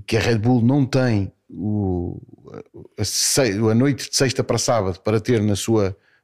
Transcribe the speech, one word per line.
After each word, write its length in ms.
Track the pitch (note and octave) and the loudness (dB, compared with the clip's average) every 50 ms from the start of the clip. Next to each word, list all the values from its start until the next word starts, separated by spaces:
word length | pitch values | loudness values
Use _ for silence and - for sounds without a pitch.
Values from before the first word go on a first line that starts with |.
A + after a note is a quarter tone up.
| G2 - | -6 -4
que 100 | - A2+ | -2 -2
a 20 | |
Red 200 | F#2+ G#2+ A#2 A2+ | 0 0 0 2
Bull 220 | G#2 A#2+ B2+ B2 A2+ | 2 2 2 4 4
não 220 | A#2+ C3+ D3 C#3 A#2+ | 4 2 2 2 0
tem 440 | - C3+ B2+ B2 A2+ G2+ G2 F#2 - _ _ - | 0 0 2 2 2 0 -2 -4 -8 _ _ -18
o, 720 | - - F2 G#2+ G#2+ G#2 G2+ F#2+ F2+ F2+ F2 E2+ - - - - - - - - - - - _ - - - - _ - | -12 -8 -6 -4 -2 -2 -2 -2 -2 -2 -4 -6 -8 -12 -16 -20 -20 -20 -20 -20 -18 -18 -18 _ -20 -20 -20 -14 _ -6
a, 60 | G#2+ | -6
se-, 460 | - - - - - - - C#3 A#2+ F#2+ G2+ | -4 -2 -2 -2 0 2 2 2 2 2 2
a 160 | A2+ A2 A2 | 2 2 4
noite 340 | A2+ B2+ C#3+ C#3 - - - | 4 4 2 0 -2 -4 -4
de 60 | - - | -2 0
sexta 260 | C#3 C3 - - B2 | 0 0 0 -2 -2
para 140 | - A#2+ A2+ | -2 -2 -2
sábado 420 | - - B2+ A2+ G2+ F#2+ F#2 - | 0 0 0 0 0 -2 -4 -4
para 180 | - - G#2+ A2 | -2 0 0 0
ter 180 | G2+ - B2 A2+ G#2 | 2 2 0 2 2
na 120 | G#2+ G#2 | 0 0
sua 400 | F#2+ - - A2+ A2 G2+ F#2+ F#2+ - _ _ _ _ | -2 0 0 0 2 2 0 -2 -6 _ _ _ _